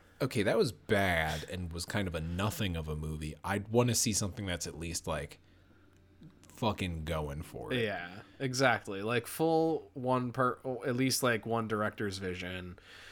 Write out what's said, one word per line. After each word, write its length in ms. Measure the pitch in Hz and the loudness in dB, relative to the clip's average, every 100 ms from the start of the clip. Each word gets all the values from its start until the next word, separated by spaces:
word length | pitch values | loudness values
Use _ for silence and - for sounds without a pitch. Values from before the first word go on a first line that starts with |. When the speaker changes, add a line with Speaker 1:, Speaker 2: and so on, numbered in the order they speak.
| - - | -16 -4
Speaker 1:
"Okay, 200 | - 113 | -2 2
that 140 | 101 185 | 2 4
was 140 | 165 | 2
bad 760 | - - 101 98 85 80 78 - | 0 2 4 4 4 2 -2 -4
and 200 | 92 87 | -6 -6
was 120 | 85 - | -6 -4
kind 220 | 104 95 | -2 -2
of 80 | 82 | -2
a 60 | |
nothing 540 | 80 87 104 - 101 82 | -2 -2 -2 0 -2 -2
of 120 | 76 | -4
a 80 | 76 | -4
movie. 400 | 78 78 78 76 | -4 -6 -6 -6
I'd 240 | - 101 104 | -4 -4 2
wanna 260 | 117 120 107 | 4 4 4
see 180 | 120 | 2
something 320 | 101 104 87 98 | 2 -2 -2 -4
that's 200 | 87 87 | -4 -4
at 100 | 78 | -6
least, 260 | 85 85 - | -6 -4 -2
like, 300 | 80 147 - - - - - - - - - - - - - | -4 -4 -12 -20 -20 -20 -20 -20 -20 -20 -20 -20 -20 -20 -2
fucking 460 | 113 95 95 82 78 | 0 0 -2 -4 -2
going 360 | 80 76 71 | -2 -2 -6
for 300 | 82 - 113 | -10 -10 -4
it." 100 | 127 | -2
Speaker 2:
Yeah, 240 | 110 95 87 95 - - | 0 -2 -6 -12 -16 -6
exactly. 600 | 135 127 131 110 - 98 | -4 4 4 4 0 -4
Like, 260 | 104 120 117 | 0 0 0
full 640 | - 160 160 160 156 - | 0 4 4 4 2 -2
one 380 | - 127 127 123 | -4 0 2 2
per, 260 | 117 127 - 135 123 143 | 2 2 0 -4 -4 0
at 100 | 123 | 2
least, 280 | 131 - | 4 4
like, 220 | 127 113 113 | 4 2 2
one 220 | 113 110 | 0 2
director's 500 | 107 107 - 104 95 | 2 0 0 -2 -2
vision. 600 | 95 90 90 92 90 90 - - - | -2 -4 -4 -6 -8 -12 -16 -20 -20